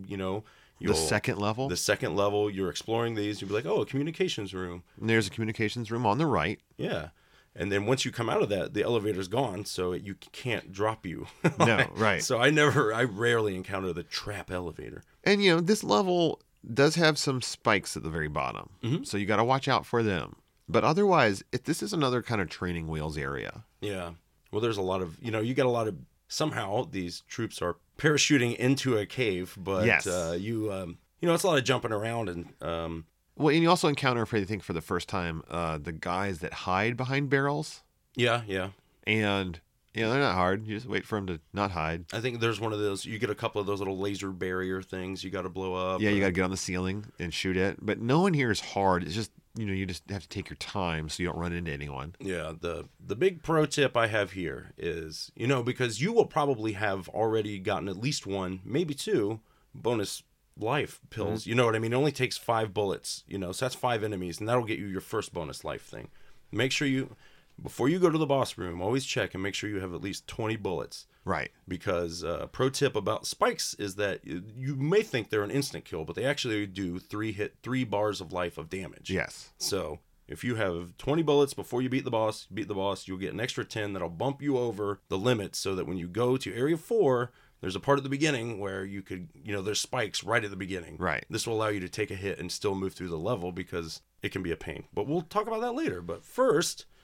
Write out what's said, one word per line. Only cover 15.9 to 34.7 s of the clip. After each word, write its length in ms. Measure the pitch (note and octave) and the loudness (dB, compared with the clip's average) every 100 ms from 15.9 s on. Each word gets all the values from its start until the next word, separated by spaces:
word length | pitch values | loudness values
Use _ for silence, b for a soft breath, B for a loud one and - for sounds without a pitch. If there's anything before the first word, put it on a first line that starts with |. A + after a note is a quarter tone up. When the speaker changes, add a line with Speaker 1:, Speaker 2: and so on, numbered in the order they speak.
| G#3 F#3 F3 E3 - _ _ - | 4 4 4 2 0 _ _ -4
Speaker 2:
does 220 | A#2 D3 | 4 6
have 240 | D#3+ D#3+ D3 | 8 4 4
some 240 | - C3 | 0 0
spikes 540 | - - A2+ G#2 - - | -4 0 4 4 2 -6
at 80 | |
the 60 | D#2+ | -4
very 180 | D#2+ D2+ | -2 -2
bottom. 420 | C#2+ C2 G#1 G1+ - | -2 -4 -6 -12 -6
Speaker 1:
Mm-hmm. 180 | A2+ E3 | -2 -2
Speaker 2:
So 140 | C#4 G2+ | -2 -4
you 80 | G2+ | 2
gotta 160 | G#2 | 2
watch 240 | A#2 C3+ C#3 | 4 2 2
out 180 | B2 | 0
for 200 | - A#2+ | 2 2
them. 320 | A2 F2+ G#1 - _ _ - | 4 2 -2 -12 _ _ 0
But 160 | G#2 | 4
otherwise, 580 | A2+ E3 G3+ E3+ A#2 F#2+ - | 4 6 6 8 6 4 -4
it, 140 | B2 | -4
this 180 | - F3 | -2 -2
is 100 | G3+ | -2
another 300 | F#3+ C3+ B2 | 2 2 2
kind 180 | - A2+ | 0 0
of 80 | E2+ | 0
training 380 | - F2+ F2 D#2+ | -2 -4 -2 -2
wheels 320 | D#2 D#2 D2+ | -2 -2 -4
area. 460 | C#2 C2+ G1+ G#2+ - _ | -4 -4 -6 -10 -20 _
Speaker 1:
Yeah. 320 | G#2 F#2+ E2+ E2 _ _ _ | -6 -6 -8 -12 _ _ _
Well, 80 | G#2 | -2
there's 160 | A#2 G#2 | 0 0
a 60 | |
lot 200 | F#2 F#2+ | 0 0
of, 160 | F2+ D#2+ | -2 -6
you 120 | A#2 | -4
know, 80 | A2 | -2
you 140 | A2+ | 0
got 120 | C3 B2+ | 4 4
a 40 | |
lot 180 | A#2 A2 | 4 0
of, 80 | E2 - _ _ | -4 -14 _ _
somehow 560 | - D#3 A#2 G2 G#2+ D#3+ | -2 -2 -2 -2 -2 -2
these 320 | G2 F2 - - | -4 -4 -8 -10
troops 340 | - A2 - | -6 -6 -2
are 140 | F2 - _ - | -4 -4 _ 0
parachuting 580 | D#3 D3 - C#3+ A#2+ A#2 | 4 4 6 6 4 2
into 400 | B2+ C3+ C3 A2 | 4 4 4 2
a 100 | G2+ | 0
cave, 500 | - A2+ F2+ F2+ G2 | 0 0 0 -4 -6
but, 260 | F#2 F#2+ A2+ | -2 4 6
Speaker 2:
Yes. 200 | F#2 G2 | 6 4
Speaker 1:
uh, 300 | F2+ E2 E2+ | 0 0 -2
you, 320 | G#2 A2+ G#2+ | -2 -2 -2
um, 260 | F#2+ F2 E2 _ _ | -4 -8 -10 _ _
you 60 | E3+ | 2
know, 80 | |
it's 80 | E3 | 4
a 60 | F#3+ | 6
lot 100 | D3+ | 4
of 60 | |
jumping 260 | A#2+ B2+ A2 | 4 2 2
around 360 | G#2+ A2 A#2 G2+ | -2 -2 -2 -2
and, 240 | E2+ E2 - | -6 -10 -8
um, 440 | D#2+ E2+ E2 E2 D#2+ _ _ - | -4 -4 -4 -6 -10 _ _ 2
Speaker 2:
Well, 120 | D3+ | 4
and 80 | D#3 | 6
you 80 | E3 | 6
also 180 | F3 E3 | 6 4
encounter, 380 | C#3 C3+ A#2+ A2 | 2 2 2 2
for, 100 | A2 | 0
I 80 | |
think, 180 | F#2+ G#2 | 0 -4
for 100 | - | -2